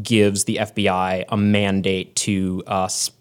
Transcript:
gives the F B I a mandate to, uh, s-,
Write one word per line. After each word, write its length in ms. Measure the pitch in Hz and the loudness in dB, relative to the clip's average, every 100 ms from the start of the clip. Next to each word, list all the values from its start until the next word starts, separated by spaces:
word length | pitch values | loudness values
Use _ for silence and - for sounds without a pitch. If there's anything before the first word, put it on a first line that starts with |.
gives 440 | 101 113 101 98 104 | 0 4 4 2 -2
the 140 | 110 | -2
F 140 | 107 - | -4 -2
B 120 | 98 | 0
I 380 | 92 92 92 - | 0 0 -2 -2
a 80 | 104 | 0
mandate 800 | 104 104 98 98 92 95 - - | 2 4 2 0 0 -2 -4 -4
to, 460 | - 98 95 92 - | -2 0 -2 -4 -4
uh, 180 | 95 92 | -4 -2
s-, 260 | - - - | -4 -8 -10